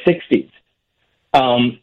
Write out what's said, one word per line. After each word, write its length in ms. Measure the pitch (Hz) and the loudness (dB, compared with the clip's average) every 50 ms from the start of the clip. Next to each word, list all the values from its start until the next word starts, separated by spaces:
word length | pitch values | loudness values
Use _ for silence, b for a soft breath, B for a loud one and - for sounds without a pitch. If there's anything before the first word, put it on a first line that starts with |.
| - | 0
sixties. 440 | 175 170 170 - - 143 - 131 - _ _ _ _ _ _ _ _ _ _ _ _ _ _ _ _ - | -2 -2 -2 -2 -2 -2 -2 -2 -4 _ _ _ _ _ _ _ _ _ _ _ _ _ _ _ _ 0
Um, 460 | 139 131 127 120 120 120 123 120 - | 0 0 2 0 0 0 -2 -4 -6